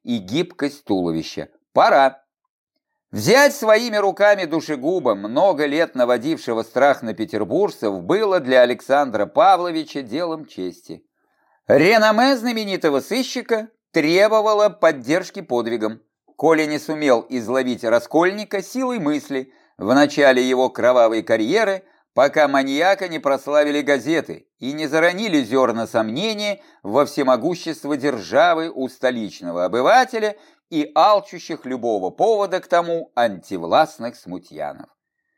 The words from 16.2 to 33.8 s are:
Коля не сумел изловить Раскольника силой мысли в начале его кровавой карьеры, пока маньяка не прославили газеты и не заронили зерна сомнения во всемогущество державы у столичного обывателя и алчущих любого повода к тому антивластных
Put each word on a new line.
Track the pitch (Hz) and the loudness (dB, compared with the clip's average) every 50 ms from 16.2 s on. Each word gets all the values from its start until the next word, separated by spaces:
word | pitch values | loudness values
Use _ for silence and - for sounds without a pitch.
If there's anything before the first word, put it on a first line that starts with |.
| _ _ _ | _ _ _
Коля | - - 156 160 156 156 | 0 2 2 4 4 2
не | 151 151 143 | 0 -4 -6
сумел | 147 - 156 151 151 143 123 117 - - | -6 -6 -6 -2 2 2 2 2 2 -2
изловить | 127 127 113 101 127 131 131 127 120 101 - | -8 -6 -4 -2 -2 -2 -2 -2 -4 -4 -2
Раскольника | 113 113 120 117 - - 156 170 185 196 208 214 - - 196 185 | 0 0 0 0 0 0 2 2 2 0 -4 -8 -6 -6 -8 -8
силой | - - 254 262 254 247 233 | -6 -6 -6 -4 -4 -4 -4
мысли | 160 143 151 147 - - 139 131 131 - _ _ _ _ _ | -4 -4 -4 -4 -6 -6 -8 -8 -8 -10 _ _ _ _ _
в | - 90 101 123 | -6 -2 0 2
начале | 139 147 143 - 147 143 139 131 123 123 127 | 4 2 2 2 4 4 4 4 4 2 0
его | 127 123 131 123 | 0 0 0 0
кровавой | - - 107 120 127 123 117 113 113 113 107 | 0 0 2 2 4 6 4 4 2 0 -2
карьеры, | - 117 110 107 113 170 220 226 190 98 95 - _ _ _ _ _ - | 0 0 0 0 0 0 0 0 0 -2 -4 -8 _ _ _ _ _ 0
пока | - 135 143 139 156 151 143 | 2 2 2 4 2 2 2
маньяка | 139 139 135 135 135 143 165 185 196 190 196 180 | 2 0 -2 0 -2 0 2 2 0 0 -2 -6
не | 165 151 | -6 -4
прославили | - 143 139 - - 139 147 151 147 147 143 147 | -2 -2 -2 -2 -2 0 2 2 2 2 0 -2
газеты | 143 127 143 135 110 139 165 160 - - 82 - _ _ _ _ | 0 0 0 0 0 -2 -2 -2 -2 -6 -10 -16 _ _ _ _
и | 120 127 143 | -10 -8 -8
не | 156 156 | -6 -6
заронили | 143 135 160 160 175 175 185 226 226 170 147 127 | -2 0 2 2 2 0 -2 -4 -2 0 0 0
зерна | 104 123 135 131 120 113 117 113 | 0 0 0 2 2 0 -2 -4
сомнения | 107 - 117 110 110 110 139 196 226 220 208 208 208 202 196 - _ _ _ - | -4 -2 -2 -2 -2 -4 -4 -4 -4 -4 -4 -6 -6 -6 -8 -12 _ _ _ -8
во | - - 139 147 | -2 0 0 0
всемогущество | - - - 143 131 127 123 113 165 180 165 - 165 156 - - 147 151 | 0 0 -2 0 2 2 2 0 -2 -6 -6 -8 -10 -10 -8 -6 -6 -6
державы | 139 120 147 135 113 92 80 98 135 160 175 170 160 165 165 | -4 -2 -4 -4 -4 -6 -2 0 2 2 2 2 0 -4 -8
у | - - 131 123 | -8 -8 -8 -8
столичного | - _ - 127 127 120 107 92 - - 90 87 85 87 87 | -6 _ -4 -4 -4 -4 -6 -8 -10 -12 -12 -8 -6 -4 -4
обывателя | 92 90 120 127 160 208 254 254 - - 226 208 214 202 - _ _ _ _ _ _ | -2 0 0 2 4 4 4 2 2 -2 -4 -4 -4 -6 -8 _ _ _ _ _ _
и | 175 156 147 147 - | -4 -4 -4 -2 2
алчущих | 151 165 202 214 202 202 - - 170 - - 165 - - | 2 4 4 4 2 0 -4 -14 -16 -12 -12 -12 -10 -10
любого | 127 131 123 113 120 110 101 92 90 | -8 -8 -6 -4 -2 -2 -2 -4 -4
повода | 87 - 185 220 226 208 202 185 180 180 | -4 -2 0 0 2 0 0 -2 -4 -6
к | 175 - | -4 0
тому | 175 175 170 170 170 165 160 - - | 0 0 0 0 -4 -6 -6 -6 -2
антивластных | 123 120 117 98 87 - - 101 90 82 85 95 135 | -2 -2 -2 -2 -6 -12 -10 -10 -8 -4 0 2 2